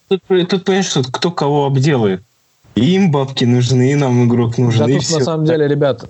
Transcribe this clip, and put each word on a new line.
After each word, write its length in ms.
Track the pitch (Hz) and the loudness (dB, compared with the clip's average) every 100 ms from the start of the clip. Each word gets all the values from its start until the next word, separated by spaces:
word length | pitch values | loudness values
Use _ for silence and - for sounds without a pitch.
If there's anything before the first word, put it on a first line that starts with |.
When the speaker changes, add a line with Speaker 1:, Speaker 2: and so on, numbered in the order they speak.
| _ | _
Speaker 1:
тут, 120 | 190 - | -6 0
тут, 220 | 185 170 | -2 0
тут, 140 | 190 | -2
понимаешь, 280 | 196 190 185 | -2 -2 -2
тут 160 | 143 127 | -4 -4
кто 180 | - 175 | -4 -6
кого 380 | 175 143 147 139 | -2 -2 0 0
обделает. 540 | 135 151 131 101 95 - _ _ _ _ 104 | 0 2 2 0 -2 -8 _ _ _ _ 0
И 180 | 131 | 2
им 180 | 190 196 | 2 2
бабки 320 | 139 135 - | 0 -2 -2
нужны, 480 | 120 123 120 127 131 | 0 2 2 2 2
и 40 | 143 | 2
нам 320 | 135 123 117 | 0 2 2
игрок 320 | 120 113 131 | 2 0 0
нужен, 260 | 120 127 139 | 0 0 0
Speaker 2:
Да 60 | |
Speaker 1:
и 60 | 143 | 0
Speaker 2:
тут, 60 | |
Speaker 1:
всё. 140 | - 156 | -2 -2
Speaker 2:
на 80 | 131 | -2
самом 200 | 160 156 | 0 0
деле, 220 | 160 143 | 0 0
ребят, 360 | 143 143 117 | 0 0 -2